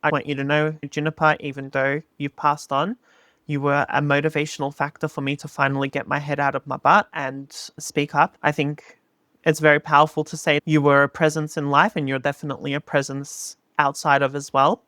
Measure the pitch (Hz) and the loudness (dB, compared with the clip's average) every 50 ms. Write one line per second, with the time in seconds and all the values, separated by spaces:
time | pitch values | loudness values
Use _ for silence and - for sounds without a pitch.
0 | - 151 151 143 - 143 143 135 139 139 151 151 151 156 156 156 - 143 - 156 | 0 2 0 0 -2 -2 -4 -4 0 0 2 2 2 0 -2 -6 -12 -8 -6 -4
1 | 151 160 156 - 160 156 151 - - 147 135 139 135 135 - 139 135 135 139 151 | -4 -4 -2 2 2 2 2 2 -4 -10 -10 -10 -12 -6 -2 -2 0 0 -2 -4
2 | 156 _ _ _ 143 139 _ - - 147 147 151 - - 139 139 151 190 247 _ | -6 _ _ _ -8 -8 _ -2 0 0 0 0 -4 -4 -2 -2 -2 -2 -4 _
3 | _ _ _ _ _ _ _ _ _ - 151 143 139 143 139 143 139 - - - | _ _ _ _ _ _ _ _ _ -6 -6 -2 0 0 0 0 0 -2 -2 -2
4 | 147 143 143 143 143 156 156 151 151 156 - - 143 139 147 - 143 147 _ - | 0 2 2 2 2 0 -2 -2 -4 -4 -6 -6 -8 -8 -4 -6 -6 -6 _ -6
5 | - 151 - - 139 139 143 143 - 147 - - 139 139 139 139 139 139 - 139 | -8 -6 -6 -6 -6 -6 -6 -6 -8 -14 -2 0 0 0 2 0 -4 -4 -4 -6
6 | - - 139 143 143 147 143 139 143 139 135 135 _ 139 131 - _ 139 170 214 | -6 -4 -4 -4 -2 -4 -2 0 0 -2 -2 -4 _ -8 -10 0 _ 4 4 4
7 | - _ - 160 139 131 135 139 139 139 - - - - _ - - - - 151 | 4 _ -8 -8 -8 -8 -8 -10 -14 -14 -16 -18 -18 -16 _ -14 -14 -6 -4 -4
8 | 147 143 - 143 156 185 _ _ - 151 143 - 147 143 151 - _ - - _ | -4 -2 2 2 2 2 _ _ -4 -2 -2 0 -2 -4 -4 -8 _ -20 -20 _
9 | _ _ _ _ _ _ _ _ _ 170 156 156 156 156 147 147 - - 151 143 | _ _ _ _ _ _ _ _ _ 0 0 4 4 4 4 4 2 2 4 4
10 | 151 156 - - 151 - - 151 - 165 147 147 _ - 151 151 143 143 143 139 | 4 4 0 -6 -6 -6 -8 -6 -2 0 0 0 _ 2 2 4 4 6 6 6
11 | 143 139 _ - 170 156 151 165 151 151 - 165 147 143 143 143 175 220 - 170 | 4 2 _ 0 0 0 0 0 -6 -6 -6 -6 -4 2 4 4 4 4 2 -4
12 | 147 135 135 135 127 143 143 - - 147 135 - 98 139 139 147 - - - 143 | -4 -2 -4 -2 -2 -4 -6 -4 -8 -10 -10 -8 -6 -6 -6 -6 -6 -2 -2 0
13 | 135 - 139 139 143 - - - - - - _ _ _ _ - 147 139 139 - | 0 0 -6 -10 -10 -10 -14 -14 -14 -14 -16 _ _ _ _ 0 0 0 0 -2
14 | - 156 143 139 143 135 135 147 143 - - 139 135 151 208 - _ | 2 2 4 4 4 0 -2 -4 -10 -2 2 4 4 4 2 0 _